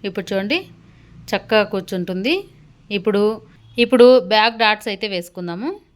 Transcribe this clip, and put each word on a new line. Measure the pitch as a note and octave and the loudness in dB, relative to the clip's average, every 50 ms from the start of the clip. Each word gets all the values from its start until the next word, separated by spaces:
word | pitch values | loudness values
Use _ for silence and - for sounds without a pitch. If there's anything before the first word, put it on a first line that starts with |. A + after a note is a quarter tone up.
| - | -10
ఇప్పుడు | G3+ F3+ G#3 F#3 - | -8 -8 -8 -8 -4
చూడండి, | G#3 G3 G3 G#3 C#4+ F4+ G4 - - - _ - _ _ - _ - - - - | -4 -4 -2 -2 -4 -4 -4 -10 -20 -20 _ -20 _ _ -20 _ -20 -20 -10 -6
చక్కగా | - F#3+ - - A3 G#3+ G#3 G#3 - | -6 -6 -4 0 2 2 2 0 -4
కూర్చుంటుంది. | F#3+ F#3 - - F#3 F3+ F3+ F#3 F#3 G3 B3+ E4+ G4 G4+ - _ _ - _ - _ _ _ G#3 | -8 -6 -6 -6 -6 -6 -6 -6 -4 -2 -2 -2 -2 -4 -10 _ _ -20 _ -20 _ _ _ -8
ఇప్పుడు, | G3+ F3+ A3 G3 G3+ G#3 G#3+ A3 G#3+ - - - _ _ - - - A#3+ | -4 -2 0 0 2 2 0 -2 -4 -12 -20 -20 _ _ -12 -2 -2 0
ఇప్పుడు | A#3+ B3+ A#3 A#3+ B3 B3+ B3+ F3 F#3 G#3+ | 2 6 6 8 8 8 6 4 2 2
బ్యాక్ | G#3+ G#3+ A#3 A3+ A3 A#3 | 2 2 2 0 2 2
డార్ట్స్ | G#3+ G#3+ G#3 - A3+ G3+ | 2 2 0 -4 -8 -8
అయితే | F#3+ A3 G#3 G3 | -6 -6 -6 -6
వేసుకుందాము. | F3+ E3+ F3 _ - F3+ F3 E3+ F3+ A3+ D#4 G4 G#4 _ _ _ | -6 -8 -8 _ -10 -10 -10 -8 -8 -8 -8 -10 -10 _ _ _